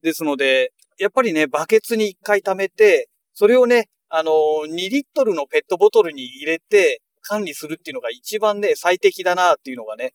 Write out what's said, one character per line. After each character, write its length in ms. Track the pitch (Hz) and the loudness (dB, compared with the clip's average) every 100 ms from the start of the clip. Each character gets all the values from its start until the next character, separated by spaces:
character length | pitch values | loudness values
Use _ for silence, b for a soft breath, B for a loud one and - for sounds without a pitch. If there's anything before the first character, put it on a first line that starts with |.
で 120 | 160 | -4
す 100 | 156 | -4
の 140 | 156 139 | -4 -2
で、 340 | 135 131 127 _ _ _ | 0 2 0 _ _ _
や 120 | 196 | -4
っ 20 | |
ぱ 100 | - | 0
り 120 | 240 | 0
ね、 140 | 156 151 | 0 -2
バ 200 | 147 160 | -2 0
ケ 140 | 220 | 0
ツ 160 | - 226 | 0 -4
に 120 | 214 | -4
一 80 | 185 | -6
回 180 | - 208 | -2 -2
溜 140 | 196 190 | 0 -4
め 140 | 196 | -4
て、 400 | - 214 160 123 _ _ | 2 4 4 0 _ _
そ 140 | - 208 | 0 2
れ 100 | 247 | 4
を 100 | 247 | 4
ね、 220 | 240 214 _ _ | 2 0 _ _
あ 160 | 160 | -4
の、 80 | 160 156 156 156 151 | 0 2 2 -2 -6
二 220 | 165 190 | -8 -4
リ 140 | 262 | -4
ッ 20 | 277 | -4
ト 100 | - | -2
ル 120 | 247 170 | -2 -2
の 120 | 143 | -2
ペ 120 | 151 | -4
ッ 20 | - | -2
ト 100 | 180 | 2
ボ 120 | 208 | 2
ト 140 | 226 | 4
ル 80 | 175 | 0
に 140 | 143 127 | -2 -16
入 200 | 131 147 | -12 -6
れ 140 | 165 | -6
て 420 | _ 208 170 123 _ _ | _ 2 2 0 _ _
管 240 | - 208 190 | -8 -8 -6
理 80 | |
す 140 | 143 151 | -10 -12
る 80 | 160 | -12
っ 20 | |
て 140 | - | -12
い 20 | |
う 20 | 135 | -10
の 60 | |
が 80 | 117 | -10
一 300 | 123 - 214 | -10 -10 -4
番 200 | 214 208 | -2 -2
ね、 160 | 202 151 | -2 0
最 240 | 175 185 | 0 2
適 240 | 202 - | 2 0
だ 120 | 180 180 | -2 2
な 180 | 180 | 2
っ 20 | 151 | 2
て 100 | 135 | -2
い 40 | 127 | -14
う 20 | |
の 80 | 110 | -12
が 100 | 110 | -10
ね 180 | 127 | -10